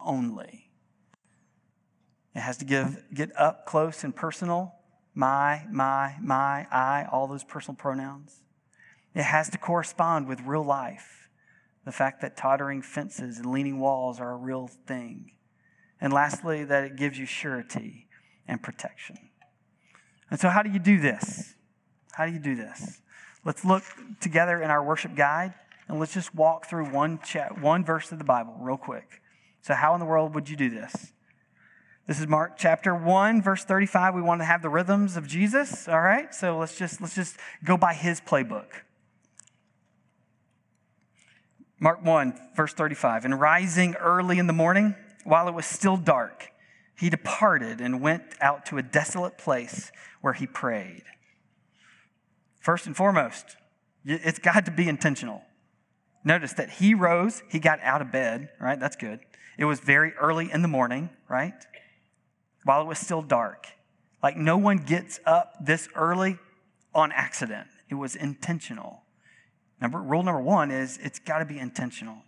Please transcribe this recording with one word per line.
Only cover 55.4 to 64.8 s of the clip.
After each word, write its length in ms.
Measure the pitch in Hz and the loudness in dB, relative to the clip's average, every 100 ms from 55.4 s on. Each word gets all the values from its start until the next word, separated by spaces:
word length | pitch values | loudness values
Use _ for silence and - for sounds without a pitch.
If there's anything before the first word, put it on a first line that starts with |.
| - _ _ _ _ _ _ _ | -16 _ _ _ _ _ _ _
Notice 300 | 147 170 143 | 0 0 0
that 160 | - 117 | -8 -8
he 240 | - 196 | 2 4
rose, 480 | 220 180 175 202 - - | 4 4 4 0 -2 -6
he 100 | 160 | 0
got 200 | 156 151 | 2 2
out 200 | 123 143 | 0 0
of 80 | 131 | 0
bed, 380 | 131 120 117 143 - | -2 -2 -4 -8 -6
right? 200 | 127 139 | -4 -2
That's 160 | 135 - | -4 -6
good. 240 | 110 110 _ - - - | -10 -10 _ -20 -14 -2
It 60 | 147 | 0
was 140 | 139 | 0
very 320 | 135 143 160 | 4 4 4
early 360 | - 147 160 175 | 2 0 0 0
in 120 | 151 | 0
the 60 | 170 | 2
morning, 420 | 135 120 127 165 - - | 2 0 -2 -8 -12 -6
right? 260 | 127 165 - - - _ _ _ _ _ _ _ _ | -4 -4 -8 -20 -20 _ _ _ _ _ _ _ _
While 180 | - 139 | 2 2
it 40 | 156 | 2
was 120 | 151 | -6
still 240 | - 165 | -4 -4
dark. 460 | 151 123 107 - - - _ _ _ - | 0 0 0 -6 -20 -20 _ _ _ -2
Like, 140 | 143 160 | -2 2
no 220 | 156 180 | 2 4
one 200 | 202 | 4
gets 420 | 196 | 2